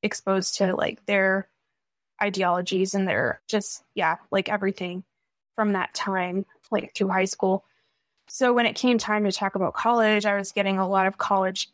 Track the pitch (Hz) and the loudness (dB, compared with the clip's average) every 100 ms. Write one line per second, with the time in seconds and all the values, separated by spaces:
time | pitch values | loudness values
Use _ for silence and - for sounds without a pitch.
0 | 208 - - 190 185 - 190 185 - - | -8 -4 0 0 0 0 0 2 -2 -4
1 | - 202 190 190 196 _ _ _ _ _ | -2 2 2 0 -4 _ _ _ _ _
2 | _ - 208 190 180 175 180 190 190 202 | _ -4 -2 0 0 0 0 0 0 0
3 | 190 107 131 - - 214 - - _ - | 0 0 0 -2 -4 -4 -4 -10 _ -2
4 | 165 170 - 196 185 208 196 196 180 180 | -2 -2 -2 -2 0 -2 -2 -4 -6 -8
5 | - _ _ _ _ - 214 196 - - | -12 _ _ _ _ -2 0 0 -2 -6
6 | - 190 180 185 202 _ - 208 - - | -4 -2 -2 -4 -6 _ -6 -4 -4 -4
7 | 196 190 190 - 190 190 - _ _ _ | -2 0 -2 0 0 0 -4 _ _ _
8 | _ _ - - 254 240 226 - 247 233 | _ _ -14 0 2 4 2 2 2 2
9 | - 214 208 - 196 196 185 - 226 240 | 2 0 0 0 -2 -2 -2 -2 0 4
10 | 214 214 208 202 196 - 196 190 190 190 | 4 2 2 -2 -2 -2 0 0 2 2
11 | 190 - - 196 190 190 - | 2 0 0 2 0 -2 -6